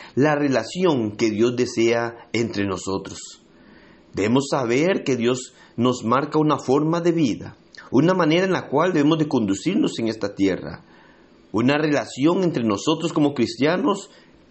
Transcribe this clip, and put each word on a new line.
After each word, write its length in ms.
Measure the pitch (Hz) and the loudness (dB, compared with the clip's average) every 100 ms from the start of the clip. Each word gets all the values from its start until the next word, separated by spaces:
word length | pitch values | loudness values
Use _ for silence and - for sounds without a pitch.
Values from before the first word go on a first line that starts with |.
| - - | -8 0
la 200 | 147 147 | 2 2
relación 800 | 143 127 110 180 185 139 110 104 | 0 0 -2 0 0 2 -2 -2
que 140 | 117 | -2
Dios 260 | 104 117 120 | 2 0 2
desea 720 | 123 120 117 117 117 117 - | -2 0 2 2 -2 -8 -8
entre 320 | 113 117 104 101 | -4 -4 -2 -4
nosotros. 540 | 90 98 98 95 90 - - _ - - - - - _ | -4 -4 -6 -6 -14 -16 -20 _ -20 -20 -20 -20 -20 _
Debemos 340 | - 101 127 139 | -2 2 2 0
saber 540 | 156 120 123 170 196 | -2 0 0 2 0
que 120 | - 127 | -2 0
Dios 380 | 117 127 - - - - | 0 -2 -6 -20 -12 0
nos 280 | 123 123 | 0 0
marca 360 | 110 123 147 156 | 0 0 0 0
una 180 | 151 135 | 2 0
forma 440 | - 135 156 170 | 2 2 2 0
de 100 | 170 | 0
vida, 440 | 165 139 90 95 - _ - - | 2 0 -2 -8 -18 _ -20 -2
una 240 | 123 160 185 | 2 4 4
manera 300 | 165 170 190 | 4 2 2
en 60 | |
la 160 | 160 - | 0 -2
cual 260 | 147 180 | 0 2
debemos 260 | 160 143 160 | 2 2 2
de 80 | 151 | 2
conducirnos 720 | 135 104 98 151 220 294 - | 0 0 -2 -2 0 -2 -2
en 80 | 113 | -4
esta 260 | 110 104 | -4 -6
tierra, 500 | 98 98 87 76 - - - - _ _ _ _ | 0 0 0 -6 -14 -18 -20 -20 _ _ _ _
una 260 | 101 123 147 | 0 2 2
relación 680 | 156 139 107 - 143 190 | 2 0 -2 0 0 2
entre 200 | 180 147 | 0 0
nosotros 500 | 113 101 - 160 160 | -2 0 -2 -2 -2
como 220 | 160 147 139 | 0 0 2
cristianos, 720 | 113 - 143 185 285 294 - - - _ _ | -2 0 0 2 0 -2 -6 -20 -20 _ _